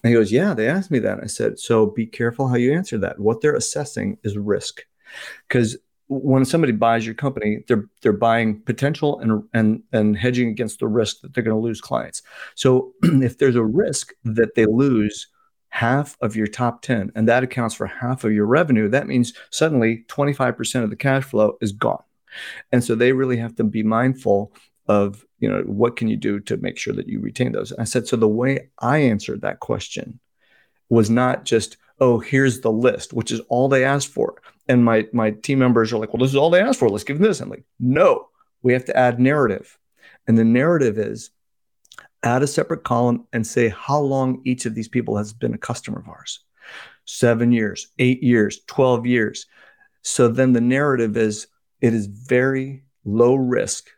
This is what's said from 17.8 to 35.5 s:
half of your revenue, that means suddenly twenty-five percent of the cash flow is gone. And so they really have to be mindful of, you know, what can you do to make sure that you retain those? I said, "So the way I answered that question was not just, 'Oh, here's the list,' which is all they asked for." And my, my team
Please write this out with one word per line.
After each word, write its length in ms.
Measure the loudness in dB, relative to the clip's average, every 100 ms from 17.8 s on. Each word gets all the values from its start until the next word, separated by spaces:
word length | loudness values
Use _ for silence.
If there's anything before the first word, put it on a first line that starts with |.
| -10
half 380 | -6 -6 -2
of 80 | 0
your 160 | 0 2
revenue, 420 | 2 4 2 2
that 160 | 0 0
means 260 | -2 -2 -6 -14
suddenly 520 | -2 2 2 0 -2 -8
twenty-five 500 | -4 -2 0 -2 -2
percent 260 | -4 -2
of 60 | -4
the 60 | -4
cash 300 | -2 -2 -2
flow 320 | 0 0 0
is 100 | -6
gone. 280 | -2 -2 -2 _ _ _ -18 -16 -18 0
And 120 | 0
so 120 | 2 2
they 160 | 2
really 240 | 2 0 -2
have 180 | -4 -2
to 60 |
be 200 | -2 0
mindful 680 | 0 2 0 0 0 0 0 _ _ _ 0
of, 360 | 2 2 -4 _ _
you 100 | -2
know, 140 | -2 -4
what 280 | 0 -2 0
can 120 | -4
you 100 | -2
do 220 | -2 -4
to 180 | -4 -6
make 220 | -6 -8
sure 140 | -8 -8
that 120 | -6
you 120 | -8
retain 320 | -8 -4 -4
those? 200 | -4 -8
I 100 | -8
said, 240 | -4 -4 -2
"So 80 | 2
the 100 | 2
way 420 | 2 0 -2 -6 -6
I 180 | 0 2
answered 440 | 2 0 -4 -6
that 180 | -8 -8
question 600 | -6 -6 -6 -12 -12 -18 _ _ _ _ _ _ _
was 220 | 2 4
not 340 | 2 2 -2 0
just, 320 | 0 -2 -14 _ _
'Oh, 180 | 2 2
here's 440 | 2 2 2 0
the 100 | -2
list,' 420 | 2 0 0 -6
which 180 | -8 -4
is 100 | -6 -4
all 180 | 0 2
they 140 | 2
asked 240 | 2 0 -4
for." 300 | -4 -4 -6 -20 _ 0
And 180 | 4 4
my, 220 | 4 0
my 180 | -2 -2
team 260 | -4 -4